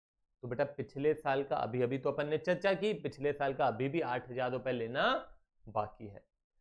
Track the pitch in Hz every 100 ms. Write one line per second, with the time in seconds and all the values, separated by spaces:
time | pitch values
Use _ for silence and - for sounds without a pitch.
0 | _ _ _ _ 123 120 131 - - 139
1 | 147 151 147 135 139 147 113 123 120 135
2 | 143 147 147 151 170 180 196 185 214 202
3 | 139 - 143 143 139 139 135 110 135 165
4 | 131 123 120 123 127 127 131 123 113 131
5 | 214 269 - - _ _ - 107 104 -
6 | 107 101 - _ _ _